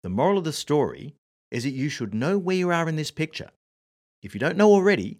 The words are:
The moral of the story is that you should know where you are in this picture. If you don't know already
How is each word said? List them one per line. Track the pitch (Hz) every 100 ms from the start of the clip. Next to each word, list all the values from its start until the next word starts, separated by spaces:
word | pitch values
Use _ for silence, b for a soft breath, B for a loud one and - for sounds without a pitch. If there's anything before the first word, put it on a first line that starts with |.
The | 92
moral | 98 165 202
of | 160
the |
story | 147 - 147 104 64 - - _ _ _
is | 120 131
that |
you | 135 147
should | - 110
know | 107 139 202
where | 180 185
you | 180
are | 170 165
in | 156
this | 147
picture. | - 160 - - _ _ _ _ _ _ _
If | 98
you | 104
don't | 139 180
know | 208
already | 202 190 185 98